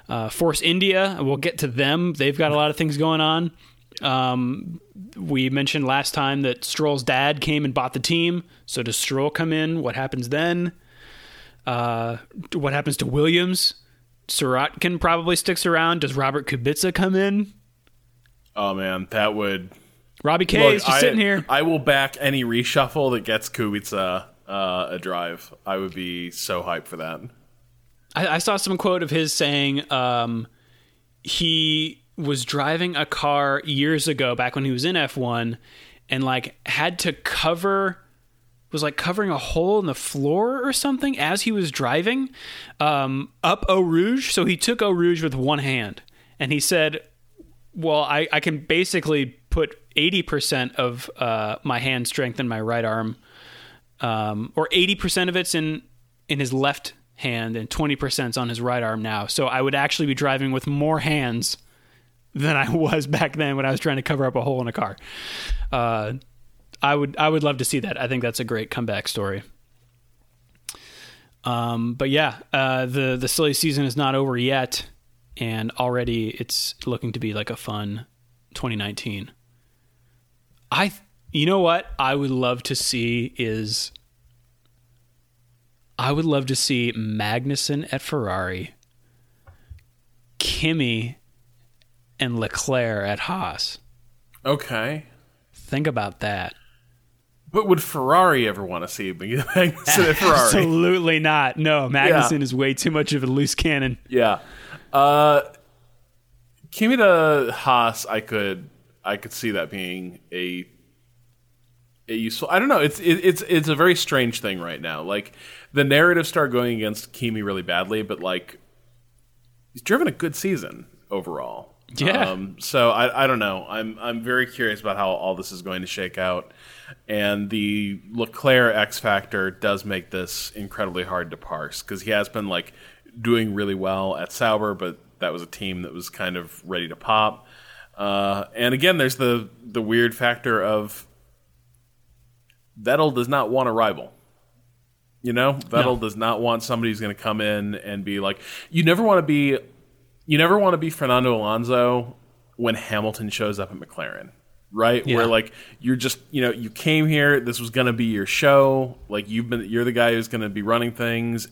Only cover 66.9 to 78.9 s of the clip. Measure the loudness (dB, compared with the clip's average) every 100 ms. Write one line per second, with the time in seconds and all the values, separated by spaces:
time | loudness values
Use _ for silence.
66.9 | 0 -2 0 2 2 0 -2 -2 -2 -4
67.9 | -6 -4 -2 -2 -4 -4 -4 -4 -6 -4
68.9 | -4 -4 -4 -4 -6 -10 -20 _ _ _
69.9 | _ _ _ _ _ _ _ -18 -18 -20
70.9 | -20 -20 -20 _ _ -4 -2 -2 -2 -4
71.9 | -2 0 2 2 -2 -4 0 0 0 0
72.9 | 0 0 0 -2 0 0 2 0 0 0
73.9 | 0 0 0 0 0 0 0 -2 -4 -8
74.9 | -18 _ _ _ -8 -6 -4 -6 -2 -2
75.9 | 0 -2 -2 -2 -6 -6 -4 -4 -6 -6
76.9 | -4 -4 -4 -4 -4 -6 -8 -8 -6 -6
77.9 | -8 -12 _ _ _ _ -8 -6 -4 -6